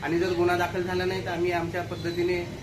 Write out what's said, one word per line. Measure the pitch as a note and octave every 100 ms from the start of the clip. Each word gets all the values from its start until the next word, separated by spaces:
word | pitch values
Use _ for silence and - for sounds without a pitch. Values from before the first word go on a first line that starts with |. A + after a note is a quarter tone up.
आणि | C#3+ E3+
जर | F3+
गुन्हा | F3 F3 F3
दाखल | F3 F#3
झाला | F3+ F3+ F#3
नाही | F#3 F#3
तर |
आम्ही | E3+ F3
आमच्या | F3 E3+ F3
पद्धतीने, | E3+ E3+ E3+ E3+ F3 F3+ E3+ -